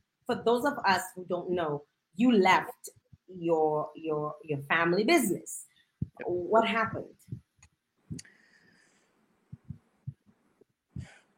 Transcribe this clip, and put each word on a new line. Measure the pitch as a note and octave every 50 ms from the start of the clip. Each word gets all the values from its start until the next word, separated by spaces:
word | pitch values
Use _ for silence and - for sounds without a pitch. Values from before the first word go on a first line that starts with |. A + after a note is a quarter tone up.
| - _ _ _ _
for | - A#3+
those | - - A3+ A#3+ B3 C4
of | D4 - - -
us | G3 F#3+ F3+ - - -
who | F#3 F3+ F3
don't | F#3 F3 F#3 F#3
know, | F3+ F3+ E3+ D#3 D3 C#3+ - _ _ _ _ _ _
you | F3 A#3 B3+ A#3+
left | G#3 F#3 F#3 F3+ D#3 D3+ - - _ - - - _ _ _ - - _ -
your, | F#3 F#3 E3+ E3+ E3 D#3+ D#3 D#3 D#3 D3+ D3+ - -
your, | D3+ D#3+ D#3+ D3+ D3+ D3+ D3+ - - -
your | D#3+ D3 C#3
family | C#3 - F3+ E3 E3+ E3+ F3 F#3+ G#3+
business. | A#3+ E4+ E4 A#3+ G3 F3 - - - - - - - _ _ _ _ _ - - - - - -
What | - F3 F3+ F3 - G3+ A3 A3+
happened? | G3+ G3+ A3+ A3 - - - - - - _ _ - - - - _ _ _ _ - _ _ _ _ _ _ _ - - - - - _ _ _ _ _ _ _ _ _ _ _ _ _ _ _ _ _ _ _ _ _ _ _ _ - - _ - - - _ _ _ _ _ - - _ _ _ _ _ _ _ _ _ _ _ _ _ _ _ - - - - - - _ _ _